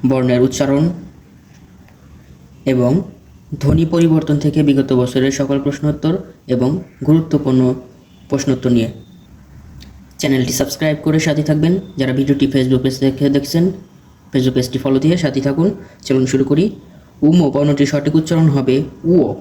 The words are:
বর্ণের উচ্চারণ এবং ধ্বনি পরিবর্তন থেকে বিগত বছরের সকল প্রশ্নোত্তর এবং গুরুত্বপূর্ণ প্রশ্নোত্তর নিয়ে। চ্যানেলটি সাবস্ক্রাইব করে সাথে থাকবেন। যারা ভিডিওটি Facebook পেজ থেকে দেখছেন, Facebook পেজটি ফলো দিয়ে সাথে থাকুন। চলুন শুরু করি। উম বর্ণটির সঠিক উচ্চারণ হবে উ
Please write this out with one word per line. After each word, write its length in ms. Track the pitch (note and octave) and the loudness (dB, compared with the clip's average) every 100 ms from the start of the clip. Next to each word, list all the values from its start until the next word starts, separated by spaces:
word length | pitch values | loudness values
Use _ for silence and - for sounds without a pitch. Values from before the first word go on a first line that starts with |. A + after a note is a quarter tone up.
| B2+ | 0
বর্ণের 320 | C3 B2+ B2 C3 | 0 2 2 0
উচ্চারণ 360 | - C#3 C#3 E3 F3 - - - - - - - - - - - - - - - - - | 0 0 2 0 -4 -14 -20 -20 -20 -20 -20 -20 -20 -20 -20 -20 -20 -20 -20 -20 -8 -2
এবং 180 | B2+ B2 D#3+ - - - - - D3+ | 0 2 0 -2 -16 -20 -20 -16 -4
ধ্বনি 240 | C#3 E3 E3 | 0 2 2
পরিবর্তন 420 | E3+ E3 D#3+ D#3 D3 | 2 4 2 2 0
থেকে 160 | D3+ D3+ C#3+ | 0 0 2
বিগত 200 | C#3 C3+ B2+ | 2 2 0
বছরের 320 | B2 C3 C3+ C3+ | 0 0 -2 -2
সকল 180 | C3+ C#3 C#3 | -2 -2 -2
প্রশ্নোত্তর 480 | C#3+ D3+ D3 D#3 F#3+ - - - B2+ | -4 -4 -2 -2 -4 -6 -20 -4 -2
এবং 140 | B2+ F3+ - - C3+ | 0 -2 -8 -8 0
গুরুত্বপূর্ণ 540 | D#3+ D#3+ D3 C#3+ C3 B2+ B2+ - - _ - - | 2 2 -2 0 2 2 0 -10 -20 _ -20 -6
প্রশ্নোত্তর 420 | C#3 C#3+ B2+ C3 A#2+ | -4 -2 -2 0 0
নিয়ে। 120 | A2+ - - - - - - - - - - - - - | 0 -6 -20 -20 -20 -20 -20 -20 -20 -20 -20 -20 -20 -6
চ্যানেলটি 340 | - C3 B2 - | 0 0 0 -2
সাবস্ক্রাইব 380 | C#3 - D#3 D3+ D#3 | -4 -2 -2 -2 0
করে 140 | D#3 D#3 | 0 0
সাথে 160 | D3+ D3+ | -2 0
থাকবেন। 240 | D3+ E3 F#3 - - | 0 2 0 -4 -4
যারা 140 | C3 B2+ | -2 -2
ভিডিওটি 260 | C#3 C#3 C3+ | 0 0 2
Facebook 280 | C#3 B2+ B2+ | 2 2 2
পেজ 120 | C3+ B2+ | 0 0
থেকে 240 | C3+ C3 C#3+ | -2 0 0
দেখছেন, 340 | C#3+ C#3 E3 F3+ F#3+ - - - _ - | 0 0 0 0 -2 -16 -20 -20 _ -4
Facebook 240 | C3+ B2+ B2+ | -2 0 0
পেজটি 200 | B2 B2+ | -2 -4
ফলো 140 | C#3+ C3+ | 0 0
দিয়ে 120 | D3+ F3 | 2 0
সাথে 160 | D3+ C3+ C#3 | 0 -2 -2
থাকুন। 200 | C#3 F3+ G#3 - - - | 0 -2 -2 -14 -20 -2
চলুন 180 | C3 B2+ | 0 2
শুরু 120 | C3+ C3+ | 0 0
করি। 140 | D3 G#3 - - - - - D3 | 2 0 -4 -20 -20 -20 -2 2
উম 120 | F3 D3 | 4 2
বর্ণটির 360 | C#3 D3 C#3+ C#3 | 0 0 2 0
সঠিক 220 | D3 C#3+ D#3 | 0 0 0
উচ্চারণ 280 | D#3 E3 D#3+ C#3 | 0 2 2 2
হবে 200 | B2+ C3+ D#3+ - E3 | 0 0 -2 -6 0
উ 40 | F3 A#2+ - | 2 2 -4